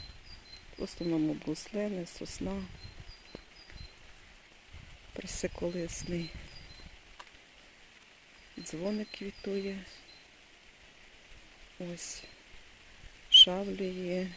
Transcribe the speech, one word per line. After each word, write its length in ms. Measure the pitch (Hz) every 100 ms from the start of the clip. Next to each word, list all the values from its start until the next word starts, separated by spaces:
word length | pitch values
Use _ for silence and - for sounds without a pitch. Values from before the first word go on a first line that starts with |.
| - - - - - - - -
В 40 |
основному 520 | 196 - 170 160 156
буслени, 720 | 147 - 156 - 208 208 185 170
сосна, 580 | - 165 - 180 196 190 - - - - - - - - - - - - - - - - - - - - - - - -
персиколисний. 1160 | - - - 185 - 175 175 170 - - 170 165 - - - - - - - - - - - - - - - - - - - - - - -
Дзвоник 500 | 170 156 190 214 214
квітує. 720 | - 196 - 202 196 196 196 185 - - - - - - - - - - - - - - - - - - -
Ось 420 | 175 175 - - - - - - - - - - - - -
шавлі 560 | - - 185 202 190 190
є, 420 | 185 180 185 185